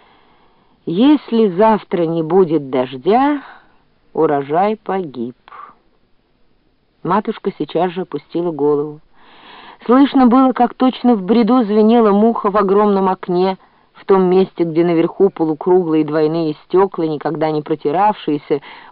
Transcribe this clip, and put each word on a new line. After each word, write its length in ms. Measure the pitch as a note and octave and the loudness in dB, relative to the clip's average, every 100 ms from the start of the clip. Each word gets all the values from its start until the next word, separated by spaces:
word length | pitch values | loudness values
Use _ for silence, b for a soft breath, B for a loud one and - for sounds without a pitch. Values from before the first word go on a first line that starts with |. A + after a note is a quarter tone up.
| b b b b b b b b - | b b b b b b b b -6
"Если 640 | E3+ C4+ D4 - A3+ G#3+ | 0 2 2 0 0 2
завтра 540 | E3+ A3 G3+ - F3+ | 4 2 2 -2 -4
не 200 | E3 E3 | -2 -2
будет 460 | D#3+ F#3 F3 D#3 C3+ | 0 2 2 0 -2
дождя, 760 | B2+ B2+ C3 D3 A#3 C#4+ D4 - B B B B _ _ | -4 -4 -4 0 2 2 -2 -8 B B B B _ _
урожай 640 | - D#3 C#3+ C#3 D#3+ G3+ G#3+ | -2 0 0 -2 -2 -2 -4
погиб". 580 | - F#3+ E3 B2+ A#2+ - _ - - _ _ _ _ _ _ _ _ _ _ _ _ _ | -6 -8 -8 -10 -10 -12 _ -20 -20 _ _ _ _ _ _ _ _ _ _ _ _ _
Матушка 480 | D#3+ G3 A3 - G3 - | -4 -4 -4 -8 -8 -8
сейчас 340 | D3+ D#3+ F#3 | -6 -4 -4
же 100 | F3 | -4
опустила 500 | F3 D3+ - E3+ F3 | -10 -12 -10 -8 -6
голову. 480 | D3+ D3 C#3+ D3+ D3+ _ B B B B B B B - | -2 -2 -2 -4 -12 _ B B B B B B B 0
Слышно 420 | B3+ C#4 C4+ B3 | 4 4 4 4
было, 260 | B3+ C4 | 4 2
как 200 | A#3+ A#3+ | 2 -2
точно 420 | - B3+ - B3 A3+ | 0 -2 0 0 0
в 80 | |
бреду 400 | F#3 A3+ G#3+ B3+ | 0 0 2 2
звенела 480 | G3+ G#3+ G#3+ A#3+ A3 | 2 2 4 4 4
муха 400 | G3+ A3+ A3+ G#3 | 4 2 0 -2
в 60 | G3 | 0
огромном 520 | F#3+ G3+ G#3 G3 F#3+ | 0 2 2 0 0
окне, 480 | F#3+ - F3 F#3+ F#3+ b b b | -4 -4 -2 -2 -4 b b b
в 120 | - - | -8 0
том 180 | F#3+ | 2
месте, 400 | F#3 F#3 F#3+ - | 4 2 2 -2
где 200 | E3+ D#3 | -2 0
наверху 460 | F3 E3 E3+ - F#3+ | 0 0 -2 0 0
полукруглые 760 | - D#3+ D3+ F#3+ F3+ E3 D#3 | 0 -4 -2 0 0 2 0
двойные 520 | D3+ D#3 D3+ E3 D#3+ D3+ - | 0 0 0 0 -4 -6 -2
стёкла, 380 | F3+ G3 - | 0 0 -2
никогда 480 | D#3+ D3 D3 D3+ D#3 | -6 -4 -6 -4 -4
не 100 | D3+ | -4
протиравшиеся, 1000 | D3+ D#3 D3 E3 G#3 G#3 - D3 - C#3+ B B B | -4 -6 -4 0 0 -2 -4 -6 -4 -6 B B B